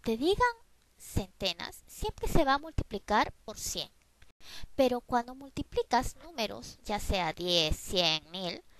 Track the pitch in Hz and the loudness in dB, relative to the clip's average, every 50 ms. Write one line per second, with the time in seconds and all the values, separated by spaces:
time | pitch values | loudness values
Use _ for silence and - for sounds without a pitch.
0 | - 233 220 226 277 349 403 403 494 480 466 - - - _ _ _ _ _ - | -2 -2 0 2 2 2 4 4 4 2 2 -2 -10 -20 _ _ _ _ _ -20
1 | - - - 208 196 185 - - 202 185 170 175 - - - - - - - - | -12 -6 -4 -4 -4 -4 -4 -4 -4 -4 -2 -4 -8 -10 -12 -14 -20 -20 -10 -6
2 | - 427 - - - - - - 302 269 269 285 311 320 - - - - 214 196 | -6 -6 -4 -4 0 4 6 6 6 6 2 0 -2 -4 -4 -4 -4 -4 -6 -8
3 | - - 208 226 294 - - - - 226 208 - - - - 175 147 - _ _ | -2 0 2 2 2 0 -4 -12 -14 -14 -12 -10 -8 -8 -6 -8 -8 -10 _ _
4 | _ _ _ _ - - - - - - - - - - - - 262 247 247 247 | _ _ _ _ -20 -20 -20 -20 -18 -12 -10 -10 -10 -4 0 2 2 2 2 -2
5 | - - 254 240 233 247 254 269 277 269 - 294 277 - - 480 466 - 247 233 | -4 -2 -2 -2 -2 -4 -10 -16 -16 -12 -8 -10 -8 -4 -4 -4 0 2 2 2
6 | 254 - - - - 330 339 269 220 202 202 233 247 - - - - - 208 208 | 2 0 -4 -10 -14 -10 -6 -4 -4 -4 -6 -8 -14 -16 -18 -12 -6 -6 -4 -2
7 | - - 202 185 170 156 156 - 175 180 175 170 156 151 - - - - 208 180 | -2 0 0 0 0 0 -2 -2 0 4 4 4 4 4 2 -2 -4 -2 2 2
8 | 170 160 160 156 147 156 175 190 185 170 196 - - - - | 4 4 2 0 -4 -8 -8 -8 -6 -6 -8 -8 -12 -18 -20